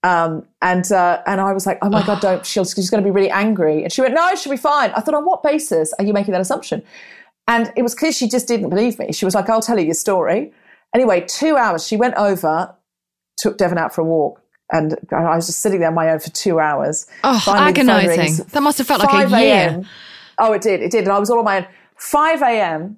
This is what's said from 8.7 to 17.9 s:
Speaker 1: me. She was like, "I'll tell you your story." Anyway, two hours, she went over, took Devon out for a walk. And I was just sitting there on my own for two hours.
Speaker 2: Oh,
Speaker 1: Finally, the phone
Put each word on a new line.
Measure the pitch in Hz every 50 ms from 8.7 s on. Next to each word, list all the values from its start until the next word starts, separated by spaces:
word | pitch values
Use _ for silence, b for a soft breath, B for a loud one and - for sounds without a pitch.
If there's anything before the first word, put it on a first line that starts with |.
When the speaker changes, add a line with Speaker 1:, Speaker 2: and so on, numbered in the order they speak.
| 170 196 226 247 - -
Speaker 1:
me. | - -
She | - - 214
was | 185 185
like, | 208 190 220
"I'll | 226 226
tell | 220 - 240 208
you | 165
your | 156 165
story." | - - - 196 185 160 - 170 220 294 311 b b b b b b b b
Anyway, | - 240 254 220 190 262
two | 269 - - - 277 320 311
hours, | 269 240 208 175 165 -
she | - 220
went | 208 240 247 -
over, | - 208 202 196 180 - 160 156 165 185 - - _ _ _ _ _ _ _ _ _ _ _ _
took | - - 214 208 -
Devon | 190 170 175 170
out | 165 - -
for | -
a | 160
walk. | 160 165 160 147 139 - _ _ _ _ _ _ -
And | 160 160 156 156 156 - - -
I | 165 151 165 165 165
was | 170 170
just | 170 165 -
sitting | - 214 196 185
there | 170 160
on | 165
my | 170 160 160
own | 160 156
for | - 165
two | _ - - 202 170 160
hours. | 156 151 147 135 143 147 156 - - B B B
Speaker 2:
Oh, | - 269 262 220
Speaker 1:
Finally, | - 202 196 240 285 294
the | 277 277
phone | 269 247